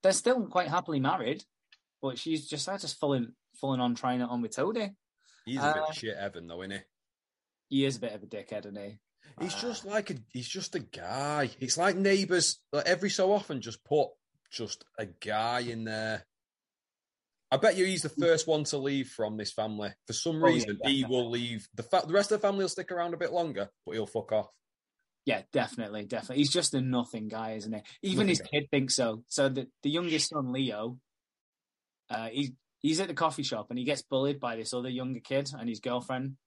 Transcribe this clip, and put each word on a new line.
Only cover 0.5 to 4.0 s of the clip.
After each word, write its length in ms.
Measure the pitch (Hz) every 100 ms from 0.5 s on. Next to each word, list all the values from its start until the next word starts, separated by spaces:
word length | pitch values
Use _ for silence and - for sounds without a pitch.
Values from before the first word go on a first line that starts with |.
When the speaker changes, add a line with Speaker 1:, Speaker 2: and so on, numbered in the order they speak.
| 185 160
Speaker 1:
happily 320 | 170 170 147
married, 440 | 131 170 117 151 - _ _ - _ _
but 160 | 139 120
she's 300 | 165 156 143
just, 200 | 147 160
uh, 80 | 196
just 200 | 165 -
falling, 360 | 147 135 117 - _ -
falling 200 | 139 127
on, 140 | 123
trying 260 | 120